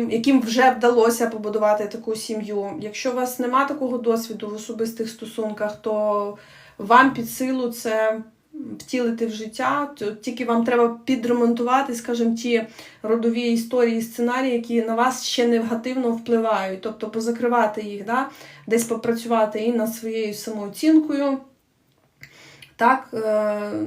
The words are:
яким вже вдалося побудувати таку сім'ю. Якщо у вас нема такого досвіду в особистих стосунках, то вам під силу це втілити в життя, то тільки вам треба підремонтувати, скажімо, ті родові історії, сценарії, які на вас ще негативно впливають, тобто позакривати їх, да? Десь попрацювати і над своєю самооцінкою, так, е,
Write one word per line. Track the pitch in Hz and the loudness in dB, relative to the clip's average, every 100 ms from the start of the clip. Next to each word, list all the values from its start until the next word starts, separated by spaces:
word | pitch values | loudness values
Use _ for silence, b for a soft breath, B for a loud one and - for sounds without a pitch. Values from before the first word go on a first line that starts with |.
| 233 | 0
яким | 226 247 262 | 0 4 4
вже | 220 233 262 | 4 4 6
вдалося | 247 240 240 226 233 233 | 6 4 6 4 4 0
побудувати | 220 208 214 208 208 202 | -2 -4 0 2 2 0
таку | 226 226 220 | -6 -6 -6
сім'ю. | - 214 202 208 196 - | -6 -6 -6 -6 -6 -8
Якщо | 208 - 262 | -10 -6 -4
у | 240 | -2
вас | 247 - | -2 -2
нема | 247 262 285 | 0 2 0
такого | 294 254 240 | -2 -4 -2
досвіду | 233 226 - 208 208 | 0 0 -2 -8 -10
в | |
особистих | 214 - 226 226 - 226 | -10 -10 -6 -6 -4 -8
стосунках, | - 220 - 214 208 208 208 | -8 -10 -6 -6 -4 -6 -6
то | 220 214 214 208 202 208 B B B - | -4 0 0 0 -2 -8 B B B -12
вам | 202 240 269 | 4 6 6
під | 247 226 | 2 -6
силу | - 262 262 240 | -4 -4 -2 -4
це | 226 233 220 220 220 - _ _ 311 233 208 | -4 -2 0 0 0 -6 _ _ -14 -12 -14
втілити | - 254 240 226 226 | -6 -2 0 0 -4
в | |
життя, | 214 220 - - 285 285 - | -4 -10 -4 -2 0 -2 -6
то | 208 | -8
тільки | 214 - 233 233 | -6 -8 -6 -2
вам | 233 233 | 0 2
треба | 240 233 233 - | 4 2 2 -2
підремонтувати, | 254 233 240 233 233 240 262 269 233 | 0 2 4 4 2 2 2 2 -4
скажімо, | - 233 233 226 | -4 0 0 0
ті | 247 233 220 B B B | 0 0 0 B B B
родові | 214 226 233 233 | -2 0 2 0
історії, | 240 233 226 247 233 226 | 2 0 0 2 2 2
сценарії, | 226 - 240 247 269 | -4 -2 -2 0 0
які | 233 233 233 | 0 0 0
на | 226 226 | 0 2
вас | 254 254 - | 2 0 -2
ще | - 233 | 0 2
негативно | 233 226 226 254 254 240 | 2 2 -2 -2 -2 -2
впливають, | 226 - 226 226 202 190 190 | -2 0 0 2 0 -2 -6
тобто | 226 220 214 | -8 -8 -6
позакривати | 226 226 233 240 240 214 214 | -4 -4 -2 2 2 2 0
їх, | 208 202 202 | -8 -8 -4
да? | 247 285 B B B - | -2 -4 B B B 0
Десь | 226 | 0
попрацювати | 226 226 233 233 233 233 214 214 | 0 -2 -2 -2 0 2 2 0
і | 226 | 0
над | 233 226 - | 0 -2 -4
своєю | 226 220 214 | -6 -4 -4
самооцінкою, | 202 - 220 202 196 311 311 302 277 277 269 - _ _ _ _ _ _ _ B B B B B - | -6 -8 -8 -8 0 4 6 4 0 0 -2 -6 _ _ _ _ _ _ _ B B B B B 2
так, | 233 262 - | 4 4 0
е, | 233 214 214 214 208 208 214 | -4 0 0 0 -2 -4 -4